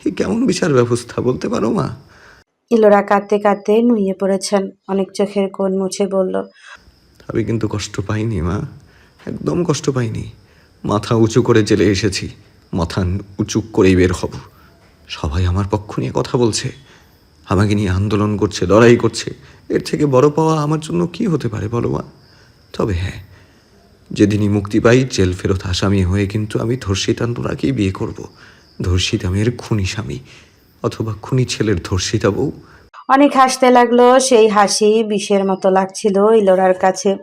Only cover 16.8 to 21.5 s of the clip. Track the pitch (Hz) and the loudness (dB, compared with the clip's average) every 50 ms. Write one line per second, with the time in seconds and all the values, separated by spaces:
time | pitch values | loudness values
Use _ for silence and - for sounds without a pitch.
16.8 | - _ - _ _ _ _ _ _ _ _ _ _ - 107 90 107 101 104 101 | -20 _ -20 _ _ _ _ _ _ _ _ _ _ -2 0 0 2 2 0 0
17.8 | 107 92 92 92 104 107 107 101 104 107 104 98 107 98 - - 95 87 98 113 | 0 0 -2 -2 0 0 0 0 0 -2 -2 -2 -2 -4 -2 -4 0 4 6 6
18.8 | 120 117 120 120 117 110 - - - - - - - - - _ _ - - - | 8 8 6 6 2 -2 -4 -6 -10 -10 -12 -14 -18 -20 -20 _ _ -6 -6 -4
19.8 | - - - 160 147 143 127 123 139 151 151 160 160 156 160 156 147 147 156 156 | -4 -4 -2 -2 0 2 2 4 2 2 2 2 0 0 0 0 -2 -2 -4 -4
20.8 | 156 - 165 175 175 170 - - 233 202 165 135 - 113 | -4 -6 -4 -4 -4 -4 -4 -4 -2 -2 -2 -2 -4 -6